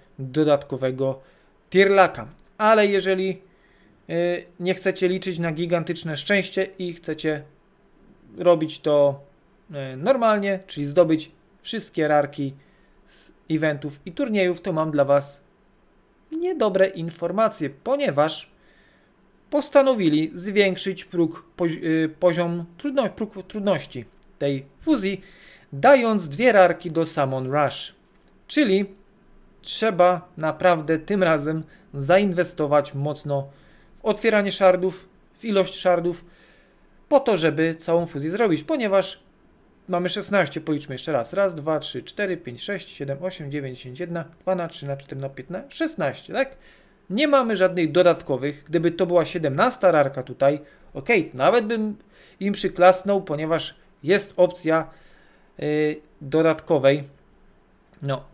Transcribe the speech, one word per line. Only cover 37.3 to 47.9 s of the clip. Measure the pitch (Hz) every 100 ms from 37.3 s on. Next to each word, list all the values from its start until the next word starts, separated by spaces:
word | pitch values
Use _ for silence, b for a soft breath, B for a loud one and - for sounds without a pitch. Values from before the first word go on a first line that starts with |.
| 190
żeby | 160 143 160
całą | 160 - 170 170
fuzję | 143 151
zrobić, | 196 226 156
ponieważ | - 311 220 196 185 - _ _ _ _ _ _ -
mamy | 175 180
szesnaście, | 208 - 202 156 160
policzmy | 156 147 143
jeszcze | 127 -
raz. | 139 113
Raz, | 180 196
dwa, | 170 143 156
trzy, | 139 127
cztery, | - - 202 175
pięć, | - 120
sześć, | - 196 -
siedem, | - 139 139
osiem, | 185 180 143
dziewięć, | 147 139 127
dziesięć, | 131 127
jedna, | 175 170 - -
dwa | -
na | 185 165
trzy | - 139
na | 139
cztery | - 135
na | 135
piętnaście, | 139 127 180 - - 320 320 147 - -
tak? | 196 269 - b b b b _
Nie | 196 302
mamy | 277 233 202
żadnych | 185 175 160